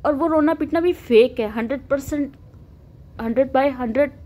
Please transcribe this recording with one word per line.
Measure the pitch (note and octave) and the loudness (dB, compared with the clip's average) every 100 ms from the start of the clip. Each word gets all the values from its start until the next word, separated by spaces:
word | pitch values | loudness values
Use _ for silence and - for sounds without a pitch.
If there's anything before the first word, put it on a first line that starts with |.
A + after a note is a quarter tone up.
| - | -4
और | C#4+ | 0
वो | E4 | 0
रोना | D#4 D4+ | 2 2
पीटना | D#4+ D4+ E4 | 0 -2 0
भी | F4 | 0
fake | F4 - A#3 B3 B3+ | -2 2 4 4 2
है, | G#3+ | -6
hundred | A3 A3+ C4+ - | -4 -4 -6 -4
percent, | C#4 C#4 D4+ C#4 - - - - - - - - - | -4 -2 -4 -4 -8 -20 -20 -20 -20 -20 -20 -18 -8
hundred | A3+ A#3 C4+ | -2 0 2
by | C4+ C#4 | 2 0
hundred, | C4 B3 A3 C#4+ - | -2 -2 0 -2 -4